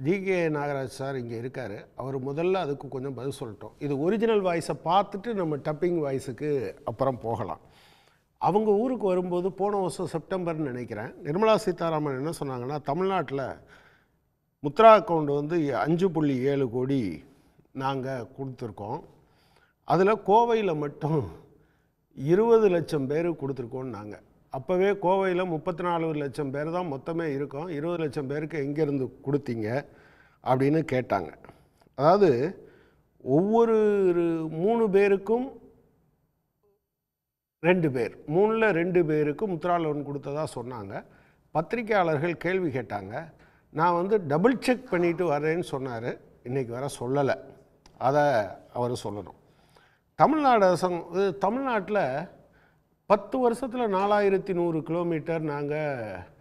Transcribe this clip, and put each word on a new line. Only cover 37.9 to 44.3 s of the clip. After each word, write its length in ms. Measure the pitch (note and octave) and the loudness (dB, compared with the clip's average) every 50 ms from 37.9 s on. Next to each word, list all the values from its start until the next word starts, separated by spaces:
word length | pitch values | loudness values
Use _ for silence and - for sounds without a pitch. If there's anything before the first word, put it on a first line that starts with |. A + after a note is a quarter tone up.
பேர், 320 | B2+ B2+ A2+ - - - - - | 2 0 -2 -2 -4 -8 -6 -2
மூணுல 420 | D3+ F3+ G#3 G#3+ A3 A3+ A3 G#3+ | 2 4 4 4 4 2 2 2
ரெண்டு 360 | F#3 F3 E3+ F#3 E3+ F3+ E3+ | 2 2 0 2 2 2 2
பேருக்கு 420 | D3+ D#3 D3+ D3 D3 C#3+ D3 A3 G3+ | 4 2 2 2 0 -2 -2 -4 -4
முத்ரா 340 | F3 D3+ - F3+ F3 E3+ | -4 -2 -2 0 0 0
லோன் 240 | E3 D3+ D3 D3 C#3 C#3 | 0 -2 -2 -4 -6 -8
கொடுத்ததா 360 | C#3+ C#3 B2+ C#3+ C#3 D3+ D#3 C#3+ - | -8 -8 -8 -8 -6 -6 -6 -6 -8
சொன்னாங்க. 500 | C3 A2+ B2 B2+ A#2 G2+ G2 A2+ F3 - - _ _ _ _ _ _ _ _ | -10 -10 -10 -10 -12 -12 -10 -10 -12 -12 -14 _ _ _ _ _ _ _ _
பத்திரிகையாளர்கள் 840 | - D3+ D#3+ - A#3 A#3+ A3+ G3+ A3 G3 F3 D#3+ D#3 C3+ D#3+ F3 D#3+ - | -4 -4 -4 -2 -4 -4 -2 0 2 2 2 2 2 0 0 -2 -4 -2
கேள்வி 320 | - E3+ F#3 F#3+ F3+ D3+ | -2 -2 0 0 0 -2
கேட்டாங்க. 600 | B2 C3 A2+ G2+ G#2+ G#2 F#2+ G2 A2+ D3 E3 D#3 - _ - _ _ _ _ _ | -2 -4 -6 -6 -8 -8 -8 -8 -10 -10 -12 -12 -18 _ -20 _ _ _ _ _
நான் 260 | - D3+ E3 F3+ F3 | -2 0 2 2 2
வந்து 260 | E3+ F3+ G3 A3+ G#3+ F3 | 2 0 0 0 0 0
டபுள் 320 | C#3 | 0